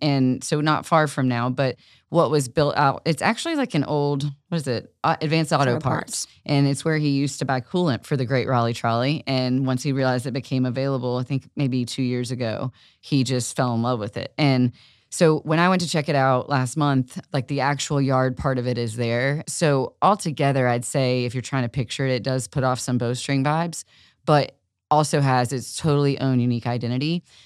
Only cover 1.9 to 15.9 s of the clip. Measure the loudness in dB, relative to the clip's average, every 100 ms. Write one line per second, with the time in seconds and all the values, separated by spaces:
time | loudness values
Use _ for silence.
1.9 | _ _ 2 2 2 0 0 0 2 0
2.9 | 0 -2 0 0 -2 -2 -2 -2 -2 0
3.9 | 0 0 -2 -4 -8 _ -6 -4 -6 -6
4.9 | _ -2 0 0 0 2 2 2 0 0
5.9 | -2 -4 -8 -10 -12 -2 2 2 0 -2
6.9 | 0 0 0 -2 -4 -4 -4 -2 -2 0
7.9 | -2 -2 -4 0 -2 0 2 0 -2 -2
8.9 | 0 0 -2 -2 -2 0 0 0 0 0
9.9 | 0 0 0 -2 -6 -4 -2 0 -2 -2
10.9 | -2 -2 -4 -2 -6 -6 -4 -2 -2 -4
11.9 | -4 -2 -2 -4 -4 -4 -4 -6 -10 _
12.9 | _ -2 0 2 0 -2 -2 0 0 0
13.9 | -2 -4 -8 -8 0 2 4 2 0 -14
14.9 | _ _ 2 4 4 0 2 4 2 0